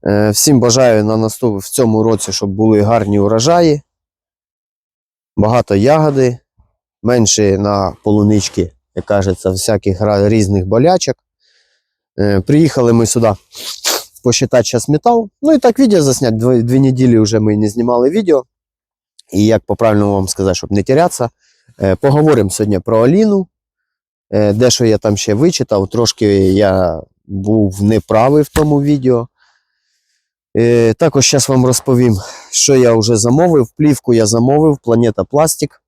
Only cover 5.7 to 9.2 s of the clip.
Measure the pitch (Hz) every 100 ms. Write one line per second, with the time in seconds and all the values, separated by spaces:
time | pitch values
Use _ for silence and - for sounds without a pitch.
5.7 | 101 113 156 156 139 127 120 _ _ _
6.7 | _ _ _ 107 123 107 - 104 95 104
7.7 | 101 92 - - 104 104 104 - - 87
8.7 | _ _ - - 101